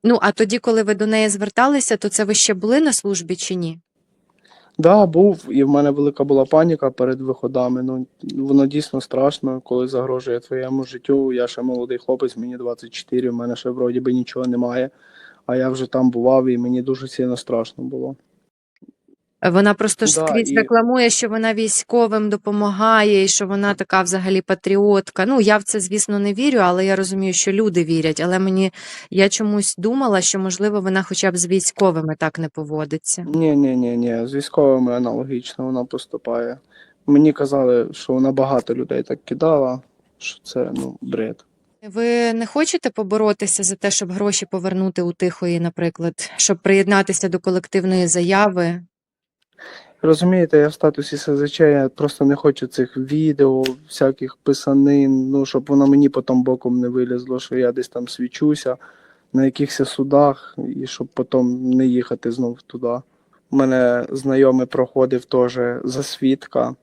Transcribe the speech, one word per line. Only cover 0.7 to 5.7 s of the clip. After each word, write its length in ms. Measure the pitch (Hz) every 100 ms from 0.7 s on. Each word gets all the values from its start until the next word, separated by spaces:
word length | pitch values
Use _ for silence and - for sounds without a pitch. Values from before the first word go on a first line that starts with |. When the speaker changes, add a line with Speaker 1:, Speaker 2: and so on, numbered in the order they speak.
| 226
Speaker 1:
ви 120 | 208 202
до 120 | 214
неї 220 | 220 214
зверталися, 680 | 196 208 - 262 285 - 214
то 120 | 208
це 140 | -
ви 100 | 208
ще 200 | 214 -
були 280 | 190 214 269
на 120 | 311
службі 420 | - 202 190 165 180
чи 200 | - 185
ні? 240 | 170 165 _ _ _ _ _ _ _ _ _ -
Speaker 2:
Да, 280 | 160 208 190
був, 400 | 160 202 170 -
і 140 | 135
в 60 |
мене 220 | 139